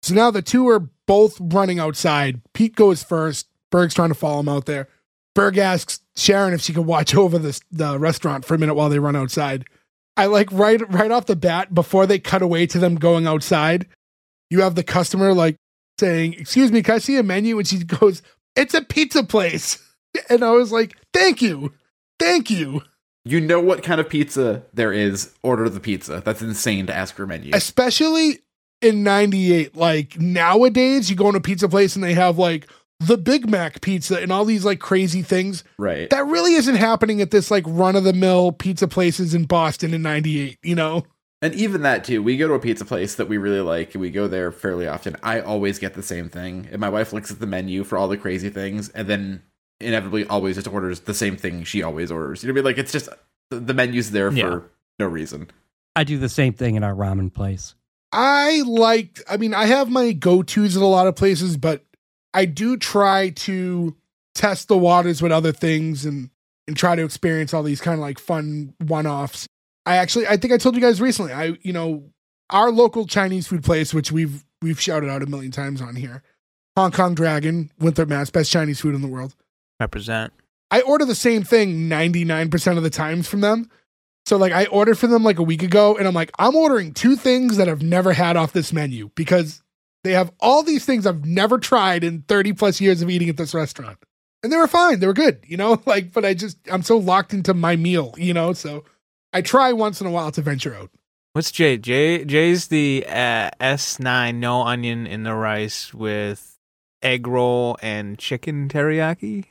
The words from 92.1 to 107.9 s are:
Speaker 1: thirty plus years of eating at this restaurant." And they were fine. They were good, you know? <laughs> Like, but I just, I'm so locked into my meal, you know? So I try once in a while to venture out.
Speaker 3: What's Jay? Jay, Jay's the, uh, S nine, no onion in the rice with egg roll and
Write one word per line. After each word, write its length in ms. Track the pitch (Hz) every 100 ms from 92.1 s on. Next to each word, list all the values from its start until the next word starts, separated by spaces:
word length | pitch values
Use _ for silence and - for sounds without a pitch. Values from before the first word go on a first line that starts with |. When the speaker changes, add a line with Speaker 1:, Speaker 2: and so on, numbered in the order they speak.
| 165 -
Speaker 1:
thirty 240 | 202 196
plus 260 | 202 208 -
years 220 | 196 180
of 80 | 170
eating 220 | 180 170
at 80 | 156
this 160 | 156
restaurant." 420 | 165 151 - 117 104 _ _ _ _
And 100 | 233
they 60 | 320
were 80 | 330
fine. 320 | 349 349 226
They 60 | 190
were 80 |
good, 260 | 196 302 131 -
you 100 | 170
know? 260 | 208 220
<laughs> 40 | 269
Like, 260 | 202 190
but 140 | - 196
I 80 |
just, 240 | 185 208 - -
I'm 120 | 185
so 160 | - 226
locked 340 | 185 185 190
into 220 | 202 180
my 220 | 180 165 170
meal, 380 | 170 175 131 135
you 160 | 180
know? 180 | 170 165
So 320 | 175 151 147 - _ _ _ _
I 80 | 185
try 320 | 180 262 262
once 300 | 240 214 180
in 40 | 190
a 40 |
while 200 | 170 156
to 100 | 151
venture 320 | 147 139 139
out. 160 | 104 95 _ _ _ _
Speaker 3:
What's 180 | 151 160
Jay? 280 | - 156 123
Jay, 440 | 113 127 156 170
Jay's 440 | 143 147 170 175 -
the, 380 | 156 143 135 -
uh, 400 | 90 123 113 98 -
S 380 | 131 139 - -
nine, 420 | 127 123 120 120
no 200 | 120 123
onion 440 | 117 120 120 117 117
in 160 | 107
the 120 | 110
rice 600 | 110 110 107 107 - -
with 640 | 113 107 104 104 104 - _ _ _ _ _
egg 240 | 135 127 123
roll 520 | 123 123 123 120 117
and 380 | 110